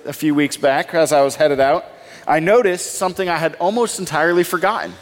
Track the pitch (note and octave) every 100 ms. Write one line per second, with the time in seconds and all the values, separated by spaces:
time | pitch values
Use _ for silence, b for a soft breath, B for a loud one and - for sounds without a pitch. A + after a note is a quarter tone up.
0 | - - D3+ D3 C#3+ - C#3 C#3+ F3 E3
1 | D3+ D3 C#3 - D3+ C3+ C3+ D#3+ - B
2 | B B - D#3 E3+ A#3 G3+ F3+ - -
3 | F#3 F3 F3+ D#3+ D#3+ - F3+ A#3 A3 -
4 | F3 D3+ E3 F3 F3 F3 F#3+ A3 E2+ F2+